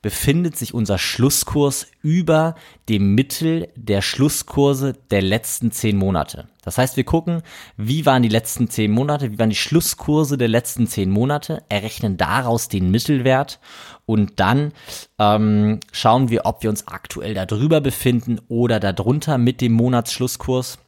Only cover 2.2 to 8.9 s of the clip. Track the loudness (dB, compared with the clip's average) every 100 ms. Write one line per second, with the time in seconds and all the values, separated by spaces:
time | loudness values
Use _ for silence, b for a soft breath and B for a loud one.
2.2 | 2 2 2 -4 B B -2 2 4 4
3.2 | 2 -2 -2 -2 -6 -10 -2 0 0 0
4.2 | 0 0 -4 2 2 2 -2 -6 _ 0
5.2 | 2 0 -2 -4 -4 0 0 2 2 0
6.2 | -2 -8 -18 _ -6 -2 0 0 0 0
7.2 | 0 -4 B B B -8 -4 0 2 4
8.2 | 4 2 -2 -4 -2 0 0